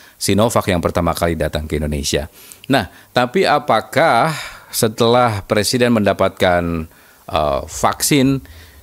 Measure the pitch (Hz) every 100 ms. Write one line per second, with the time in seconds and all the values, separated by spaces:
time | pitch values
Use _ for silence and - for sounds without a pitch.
0 | - - - 98 113 110 101 87 82 90
1 | 85 80 85 80 78 76 76 76 80 73
2 | 71 78 - - - - - 135 101 -
3 | - - 123 196 101 143 - 113 - 127
4 | 160 120 156 151 - - - - 113 110
5 | 117 123 120 101 - 107 101 120 120 117
6 | 101 95 95 - 95 87 85 85 80 -
7 | - _ - 78 76 67 - - 110 -
8 | - 147 131 135 - - - -